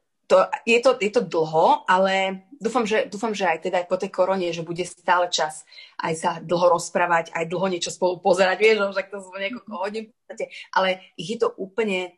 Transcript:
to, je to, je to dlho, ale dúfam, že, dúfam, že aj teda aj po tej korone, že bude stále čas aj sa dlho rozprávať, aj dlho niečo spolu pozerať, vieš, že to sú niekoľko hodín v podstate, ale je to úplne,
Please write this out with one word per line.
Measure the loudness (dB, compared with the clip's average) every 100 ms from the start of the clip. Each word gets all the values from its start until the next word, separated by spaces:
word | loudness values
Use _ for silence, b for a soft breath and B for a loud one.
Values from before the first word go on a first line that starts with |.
| _ _ 2
to, | 4 4 0
je | 2 4
to, | 4 2
je | 0
to | 0 0
dlho, | 0 0 4 4 4
ale | 2 2 4 2 0 -4 -12 -10
dúfam, | -4 -2 0
že, | 0 -2
dúfam, | -4 -6 -2
že |
aj | 0 0 -2
teda | -2
aj | 0
po | -2
tej | -2 0
korone, | 0 0 -2 -4
že |
bude | -6 -8 -8
stále | -6 0 2 2
čas | -2 -4 -6 B B B -8
aj | -6 -4
sa | -4 -6
dlho | -2 2 4 2
rozprávať, | 0 -2 2 0 0 -6
aj | -6
dlho | -4 -4
niečo | -4 -6
spolu | -2 -2 0
pozerať, | 2 4 4 4
vieš, | 4 4 0 -4
že | -8
to | -10
sú | -14 -8
niekoľko | -8 -8 -12 -8
hodín | -8 -8 -12
v | _
podstate, | -18 -10 -10 B B
ale | 0 0 -2 B -14
je | -10 -4
to | -4 -4
úplne, | -8 -4 -2 -2 -6